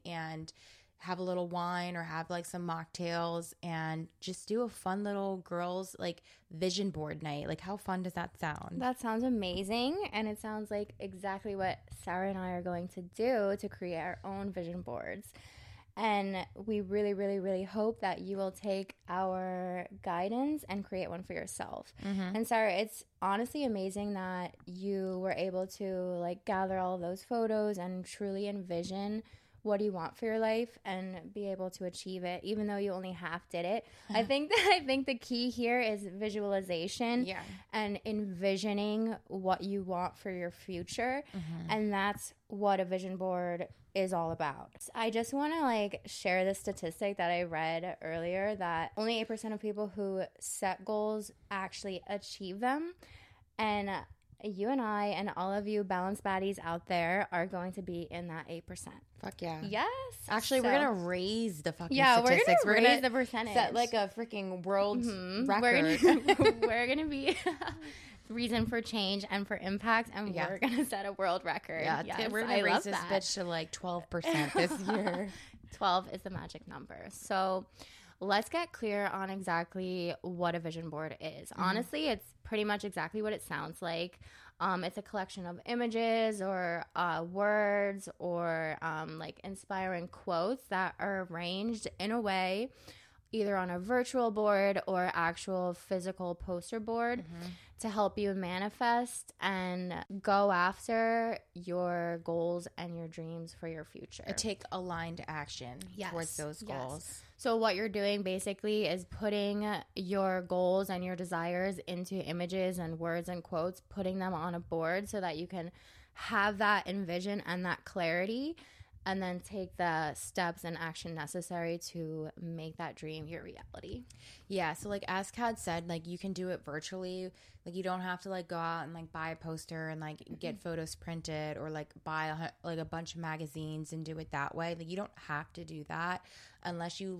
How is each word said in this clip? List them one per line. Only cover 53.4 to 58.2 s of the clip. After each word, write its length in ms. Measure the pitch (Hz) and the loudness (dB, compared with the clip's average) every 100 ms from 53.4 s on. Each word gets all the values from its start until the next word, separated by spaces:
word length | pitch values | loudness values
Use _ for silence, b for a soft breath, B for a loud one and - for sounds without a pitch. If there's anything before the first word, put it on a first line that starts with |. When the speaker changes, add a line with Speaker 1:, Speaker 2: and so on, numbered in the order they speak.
| _ - | _ -2
Speaker 2:
And 320 | 214 208 196 180 - - _ - | 0 2 0 -2 -6 -16 _ -10
you 260 | 214 190 214 | -8 -2 0
and 120 | 277 | 2
I 260 | 220 208 208 | 2 2 2
and 240 | 175 202 - | 0 -2 -2
all 160 | 190 | 0
of 140 | 202 202 | 0 0
you 160 | 208 | 0
balanced 400 | 196 185 185 208 | 2 2 0 0
baddies 340 | 202 190 196 190 | 0 0 0 -2
out 240 | 165 170 - | -4 -4 0
there 400 | 175 170 190 - | 2 4 2 2
are 140 | 175 180 | 0 0
going 280 | 180 185 | -2 -4
to 80 | 190 | -6
be 240 | 185 170 165 | -6 -6 -4
in 180 | 170 | -6